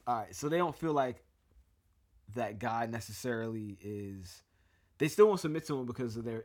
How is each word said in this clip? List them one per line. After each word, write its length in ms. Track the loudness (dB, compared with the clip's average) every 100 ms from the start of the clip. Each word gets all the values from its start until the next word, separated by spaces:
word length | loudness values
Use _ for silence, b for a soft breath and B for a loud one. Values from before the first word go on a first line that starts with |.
| -4
All 100 | -2
right, 180 | -4
so 140 | -6 0
they 100 | 2
don't 180 | 2 0
feel 160 | 0
like 320 | 2 2 -2 _ _ _ -20 -20 _ _ _ _ _ -10
that 240 | -4 -4 -2
guy 280 | 0 0 0
necessarily 920 | -4 -8 -6 -4 -2 -2 -4 -6 -10
is, 600 | -8 -8 -8 -10 -14 -18 _ _ _ _ _ -2
they 100 | 4
still 180 | 8 8
won't 140 | 8
submit 260 | 0 -2 -2
to 100 | -2
him 80 | -2
because 280 | -4 -4
they're 300 | -4 -6 -6